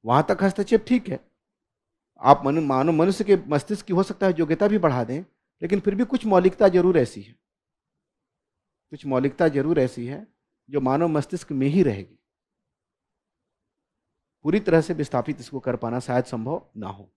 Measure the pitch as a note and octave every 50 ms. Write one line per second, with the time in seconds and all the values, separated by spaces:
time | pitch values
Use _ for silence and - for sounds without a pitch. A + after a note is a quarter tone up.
0 | - A2 B2 C#3+ D#3+ - G3+ - G3 F#3+ F#3 - G3 - A#3 G#3 - - B3 B3
1 | - - C3 - _ _ _ _ _ _ _ _ _ _ _ _ _ _ _ _
2 | _ _ _ _ - C3 C#3+ C3+ C#3 C3+ C#3+ E3 D#3+ C#3 C3+ C3 C#3 E3 E3 D#3
3 | E3 F#3+ F#3+ - G#3 G3 G3 F3+ - C#3 D3+ C#3+ - - G#3+ G3 - - F3+ F3
4 | F#3+ - G3 - G3 F#3+ F3 D#3 E3 D3 D#3+ D#3 G3+ G#3 G#3+ G#3 E3+ D#3 C3 B2
5 | A#2 A2+ B2+ D3+ F#3+ _ _ _ _ _ _ _ E3 E3 G3 G3 - G#3 G3 G3
6 | B3 - C4+ B3 - A3 G3 F#3 F3+ F#3+ - - A3 F#3+ F3 F#3 F3 F#3 F3+ D#3+
7 | B2 - - G#2+ G2 G#2+ _ _ _ _ _ _ _ _ _ _ _ _ _ _
8 | _ _ _ _ _ _ _ _ _ _ _ _ _ _ _ _ _ _ D3+ D3
9 | - C#3 C3 B2+ C3 C#3+ - - F3 D#3+ C#3 C#3+ C3+ D#3 E3+ D#3 B2+ B2 - B2
10 | A#2+ B2 C#3 E3+ G#3+ _ _ _ _ _ _ _ _ _ C3+ C#3+ C3 B2+ C3 D3+
11 | E3+ E3+ D#3 D3 C3+ - F#3 F3 - _ D3 C3 C3 C#3 D3+ G3 F3+ C3+ G#2 G2
12 | F#2+ - _ _ _ _ _ _ _ _ _ _ _ _ _ _ _ _ _ _
13 | _ _ _ _ _ _ _ _ _ _ _ _ _ _ _ _ _ _ _ _
14 | _ _ _ _ _ _ _ _ _ D3+ E3+ G#3+ G#3 F#3 E3 E3 D3 - E3+ D3+
15 | D3 - - B2+ A#2+ D#3 C#3+ - B2+ - C#3+ C3 - C3 B2 A#2+ - A2+ A#2+ B2+
16 | - - B2 B2+ B2 - - A2+ A2+ B2+ D#3+ - _ _ _ A2 G#2 - G#2 G2
17 | G2 F2+ _